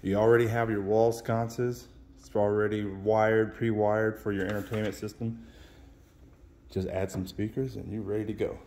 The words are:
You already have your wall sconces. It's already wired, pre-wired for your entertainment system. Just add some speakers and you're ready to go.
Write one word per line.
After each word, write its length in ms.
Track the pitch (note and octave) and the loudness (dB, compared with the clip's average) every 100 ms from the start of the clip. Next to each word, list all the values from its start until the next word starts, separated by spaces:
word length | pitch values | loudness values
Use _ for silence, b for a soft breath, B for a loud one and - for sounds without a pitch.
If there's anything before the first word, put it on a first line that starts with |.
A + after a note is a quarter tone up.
You 140 | F#2+ G2+ | 0 4
already 320 | A2+ A#2 A#2 | 6 6 6
have 200 | A#2 A2+ | 0 0
your 140 | G#2 | 0
wall 300 | G2 A2 A#2 | 2 4 4
sconces. 720 | A#2 - A2+ A2+ B2 B2 A#2+ - - - - | 2 -2 -2 -2 -2 -4 -4 -12 -20 -20 -20
It's 160 | - | -4
already 500 | G#2+ G#2 G#2 G#2+ G#2+ | 0 2 2 2 0
wired, 680 | G#2 G2 G2+ A2 G#2+ A2+ A2 | -4 -2 2 4 4 4 2
pre-wired 640 | - A#2 G#2+ G#2 G#2+ A2 G#2+ | 0 -2 2 2 2 0 -2
for 140 | G#2+ | -4
your 140 | G2+ F#2+ | -2 -2
entertainment 500 | G#2 G2 A2 G#2+ F#2+ | -4 -4 -4 -4 -6
system. 500 | G#2+ - A2+ A2+ B B B B B B - - - - - - - | -12 -6 -8 -8 B B B B B B -20 -20 -20 -20 -20 -20 -10
Just 160 | G2 F#2 | -6 -4
add 220 | F#2+ F#2+ | -4 -6
some 160 | F#2+ F#2 | -6 -8
speakers 480 | - G#2+ C3 C3 G#2+ | -6 -6 -4 -6 -8
and 160 | - | -10
you're 100 | G#2+ | -8
ready 220 | G2 G#2 | -4 -4
to 80 | G#2+ | -4
go. 260 | G2+ G2+ - | -4 -4 -6